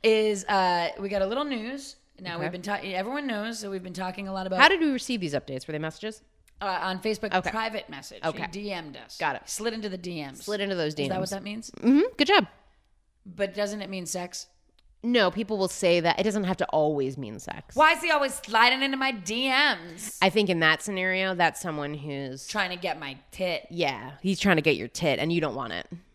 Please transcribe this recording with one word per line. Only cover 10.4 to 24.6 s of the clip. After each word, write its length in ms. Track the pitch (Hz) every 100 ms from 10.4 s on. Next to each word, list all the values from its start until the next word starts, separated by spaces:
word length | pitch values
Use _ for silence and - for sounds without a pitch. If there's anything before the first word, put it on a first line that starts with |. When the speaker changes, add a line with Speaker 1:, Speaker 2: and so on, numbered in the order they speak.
Speaker 2:
Slid 200 | - 208
into 140 | 202
those 180 | 185 156 151
Speaker 1:
Is 100 | 139
that 100 | 185
what 0 |
Speaker 2:
D 0 |
Ms. 100 | 185
Speaker 1:
that 120 | 196
means? 280 | 202 214 - -
Speaker 2:
Mm-hmm. 200 | 233 277 466 -
Good 80 | 294
job. 200 | 392 190 - _ _ _ _ _ _
Speaker 1:
But 300 | 196 175 196
doesn't 260 | 190 208 208
it 80 | 190
mean 160 | 190
sex? 420 | 170 185 180 - - _ _ _ _ _
Speaker 2:
No, 280 | 233 240 185
people 260 | 185 208 214
will 120 | 190
say 320 | - 185 175
that. 200 | 165 -
It 40 |
doesn't 200 | 208 208
have 140 | 185 190
to 80 | -
always 500 | 156 151 147 135 135
mean 220 | 117 104
sex. 360 | - - - -
Speaker 1:
Why 160 | 311
is 100 | 330
he 80 | 330
always 240 | 302 277
sliding 480 | 269 - 220 240 262
into 160 | 269 269
my 120 | 269
D 360 | 226 175 226 269
Ms? 680 | 262 294 190 170 165 - -
Speaker 2:
I 80 | 190
think 220 | 214 202
in 100 | 170
that 220 | 160 156
scenario, 520 | - 190 185 185 190
that's 260 | 180 165 -
someone 320 | 180 151 143
who's 520 | 147 147 139 139 135 -
Speaker 1:
Trying 240 | 214 185
to 60 | 175
get 220 | 175 156
my 160 | 139 135 _
tit. 360 | - 185 165 -
Speaker 2:
Yeah, 420 | 170 151 123 123 139
he's 180 | 185 185
trying 160 | 196
to 60 | 160